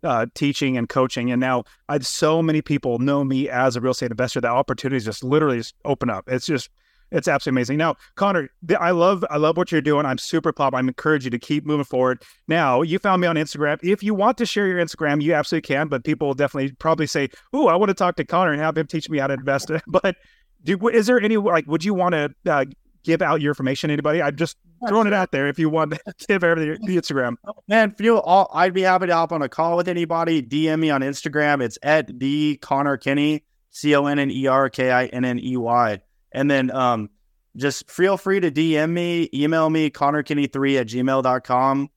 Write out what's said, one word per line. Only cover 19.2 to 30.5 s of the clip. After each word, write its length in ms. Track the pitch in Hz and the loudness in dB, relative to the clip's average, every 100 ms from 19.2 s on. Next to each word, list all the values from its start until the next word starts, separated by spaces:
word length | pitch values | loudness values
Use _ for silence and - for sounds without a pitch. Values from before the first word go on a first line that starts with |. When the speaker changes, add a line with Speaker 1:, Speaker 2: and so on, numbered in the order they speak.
| 139 | -2
Speaker 1:
to 60 | |
invest." 360 | 135 135 139 - 160 | -4 -2 -4 -2 -6
<laughs> 80 | - | 0
But 300 | 185 196 180 _ _ _ _ | 0 0 -4 _ _ _ _
do, 240 | 143 190 220 | -4 0 2
is 180 | 233 208 | 2 4
there 120 | 247 | 4
any, 200 | 208 220 | 4 0
like, 280 | 202 170 147 | 2 2 2
would 160 | 160 | -2
you 120 | 175 | 0
wanna, 340 | 196 180 165 147 - 185 | 0 0 0 -2 -4 -2
uh, 200 | 147 135 131 _ _ | 0 0 -6 _ _
give 180 | - 160 | -2 0
out 180 | 170 160 | 2 0
your 120 | 143 | 0
information 360 | 143 131 135 160 | -2 -2 -2 -2
to 60 | |
anybody? 260 | 147 147 160 | -2 0 0
I'm 160 | 143 147 | -2 -2
just 220 | 165 - _ _ | -4 -6 _ _
Speaker 2:
Yeah, 60 | 240 | -2
Speaker 1:
throwing 180 | 208 214 | 2 2
it 40 | |
Speaker 2:
sure. 80 | 202 | 0
Speaker 1:
out 140 | 185 | 0
there 160 | 139 139 | 0 -2
if 100 | 143 | 0
you 120 | 156 | 0
want 220 | 156 156 | 0 -2
to 80 | 151 - | -4 -12
<laughs> 140 | - - | -16 -2
give 160 | 196 | 0
everything 400 | 170 165 156 156 | 2 2 -2 -4
the 140 | 208 180 | -2 -2
Instagram. 380 | - 139 123 120 - | -2 -2 -2 -4 -12
Speaker 2:
Oh, 80 | - - | -16 0
man, 260 | 214 220 | 2 2
feel 240 | 208 214 226 | 0 2 2
all, 320 | - 185 190 | 4 4 4
I'd 220 | 156 180 | 2 2
be 80 | 180 | 4
happy 240 | 185 185 180 | 2 2 4
to 80 | |
hop 180 | 165 165 | 2 2
on 80 | 165 | -2
a 80 | 139 | -4
call 300 | - 165 170 | -2 0 0
with 100 | 175 | 0
anybody. 540 | 175 170 165 165 160 | -2 -2 -2 0 0
D 260 | 117 | 0